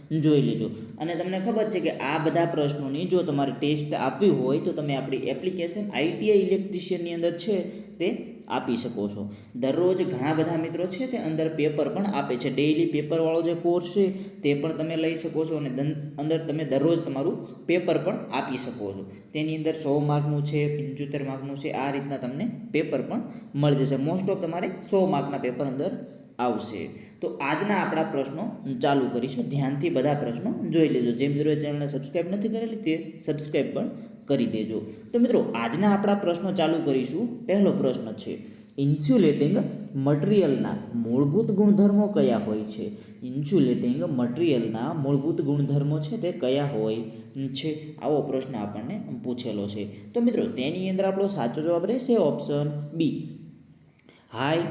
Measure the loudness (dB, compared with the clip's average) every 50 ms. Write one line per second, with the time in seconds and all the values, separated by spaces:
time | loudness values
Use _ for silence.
0 | -8 -4 -2 2 4 6 6 6 4 2 0 0 -2 -4 -6 -8 -12 -14 -10 -8
1 | -6 -6 -4 -4 -4 -2 -2 -2 -2 0 0 0 0 0 0 -2 -2 -2 -2 -2
2 | -4 -2 -2 0 0 2 2 2 2 2 2 0 0 0 0 -2 -4 -4 -4 -2
3 | -2 2 2 2 2 2 0 0 0 0 -2 -2 0 0 0 0 0 -2 -2 -2
4 | -2 -2 0 4 4 4 4 4 2 2 2 2 0 -2 -2 -2 -2 -2 -2 -2
5 | -2 -2 -4 -2 -2 -4 -4 -2 -2 -4 -2 -2 -4 -4 -4 -6 -6 -4 -2 0
6 | 0 0 0 0 2 4 6 6 6 4 2 0 0 -2 -6 -6 -4 -2 -4 -2
7 | -2 -4 -4 0 0 0 0 -2 -2 0 0 0 -2 -4 -8 -12 -14 -14 -6 -2
8 | -2 -2 -2 -2 -6 -10 -14 -16 -10 -4 -4 -2 0 0 -2 -2 -2 -4 -4 -2
9 | -2 -2 -4 -6 -8 -8 -10 -14 -18 -14 -8 -2 0 0 2 4 4 4 4 2
10 | 0 -2 -2 -2 0 0 2 2 2 2 0 -2 -2 -2 -2 -4 -4 -4 -2 -4
11 | -4 -4 -4 -4 -2 -2 0 0 0 0 0 2 0 2 2 2 0 0 0 -2
12 | -2 0 0 -2 0 -2 -2 -2 -2 -2 2 2 4 4 4 4 2 2 2 -2
13 | -2 0 0 2 2 2 2 2 2 2 0 2 2 2 2 2 0 0 2 2
14 | 2 2 2 -2 -8 -10 -10 0 2 2 2 4 2 -2 -2 -2 -4 -2 0 0
15 | 0 0 0 -2 -4 -4 -2 0 0 0 -2 -2 -2 -4 -2 -2 -2 -2 -2 -4
16 | -6 -10 -8 -4 -2 0 0 0 0 -2 -2 -2 0 0 2 4 4 4 4 2
17 | 0 -4 -4 -2 0 -2 -2 -2 -6 -12 -14 -12 0 2 2 2 4 2 2 2
18 | 2 0 -2 -4 -6 -4 -4 -4 -2 -2 -4 -6 -6 -8 -8 -6 -6 -6 -6 -6
19 | -10 -12 -14 -20 -20 -10 -6 -4 -2 -2 -2 -2 -2 -2 -2 -2 0 0 2 2
20 | 2 2 2 2 2 2 0 0 0 0 0 0 2 2 0 -2 -4 -6 -6 -6
21 | -6 -4 -4 -4 -4 -4 -6 -6 -6 -8 -8 -6 -6 -4 -4 -2 -2 -2 -2 -4
22 | -4 -4 -6 -4 -4 -6 -4 -4 -4 -4 -4 -6 -10 -2 0 0 0 2 0 -2
23 | -2 -2 -4 -6 -6 -8 -12 -14 -16 -6 -2 2 4 4 4 4 2 0 0 0
24 | 0 0 -2 0 0 0 -2 -2 -2 -4 -4 -4 -4 -4 -6 -8 -6 0 2 4
25 | 4 4 2 0 0 -2 -4 -4 -2 -4 -2 -2 -2 -2 -2 -2 -2 -4 -4 -6
26 | -10 -14 -16 -20 -20 -18 -6 -2 0 0 0 -2 -4 -6 -8 -8 -8 -8 -10 -14
27 | -18 -18 -12 -6 -6 -6 -4 -4 -2 -2 0 0 0 2 2 2 2 0 0 0
28 | 0 0 0 -2 -2 -2 -4 -6 -6 -6 -6 -8 -6 -6 -4 0 2 4 4 4
29 | 4 2 0 -2 -2 -2 -2 -2 -2 0 0 0 0 0 0 0 0 0 2 2
30 | 2 2 2 2 0 -2 -4 -4 -4 -4 -2 -2 -2 2 4 4 6 6 4 2
31 | 2 2 2 2 2 2 2 2 2 2 2 2 0 -2 -2 -2 -4 -4 -4 -6
32 | -6 -4 -2 -2 -2 -2 -2 -2 -2 -2 -2 -2 -4 -4 -6 -4 -2 0 -2 -2
33 | -2 -8 -12 -10 -4 -4 -4 -4 -4 -2 0 0 0 0 -2 -4 -4 -4 -6 -10
34 | -14 -16 -18 -14 -2 0 2 2 2 0 0 -2 -2 -2 -4 -4 -6 -6 -14 -16
35 | -14 -2 2 2 4 6 4 4 2 2 -2 -2 -2 -2 0 2 4 4 4 4
36 | 4 2 2 2 2 0 0 0 -2 -2 0 2 2 2 2 0 0 0 0 0
37 | 0 -2 -2 -4 -4 -4 -6 -8 -2 0 4 6 6 4 4 4 2 0 0 -2
38 | -4 -8 -10 -10 -8 -8 -8 -8 -10 -16 -18 -20 -20 -14 -4 0 2 2 2 2
39 | 4 4 6 6 8 6 6 4 4 2 4 2 0 -2 -4 -8 -10 -6 -4 0
40 | 2 2 2 4 4 4 6 6 6 4 4 2 0 -2 -2 -6 -6 -4 -4 -2
41 | 0 2 2 4 4 4 4 2 2 2 4 4 6 6 8 8 8 6 6 6
42 | 4 4 4 4 4 4 4 2 0 -2 -2 -2 -4 -6 -8 -8 -8 -8 -8 -10
43 | -16 -20 -18 -12 -10 -6 -4 -4 -2 2 4 4 6 6 4 2 2 0 0 0
44 | 0 -2 0 0 0 0 0 0 2 4 4 2 2 0 -2 -2 -4 -4 -2 -2
45 | 0 2 2 2 2 0 0 0 0 0 2 2 2 2 2 2 2 2 0 -2
46 | -2 -4 -4 -2 -2 -2 -2 0 0 0 2 2 0 0 0 0 0 0 0 -2
47 | -4 -8 -12 -16 -18 -12 -8 -6 -6 -6 -6 -4 -4 -4 -6 -6 -8 -14 -12 -6
48 | -2 0 0 0 0 0 -2 -4 -4 -4 -6 -6 -6 -6 -6 -8 -8 -8 -8 -8
49 | -8 -8 -10 -8 -6 -6 -6 -6 -6 -6 -4 -4 -4 -4 -4 -6 -8 -8 -10 -14
50 | -16 -6 -2 2 2 2 2 2 0 0 -2 -4 -4 -4 -2 -2 -2 -2 0 2
51 | 2 2 2 2 0 0 0 0 -2 -2 -2 -2 0 0 0 0 0 0 -2 -2
52 | 2 2 4 4 4 4 2 0 -4 -2 -2 0 0 -2 -2 -4 -8 -6 -2 0
53 | 0 0 0 -2 -8 -10 -12 -16 -18 -20 -20 -20 -20 -20 -20 _ _ _ _ _
54 | _ -20 -20 -20 _ -12 -4 -2 0 2 2 2 0 -2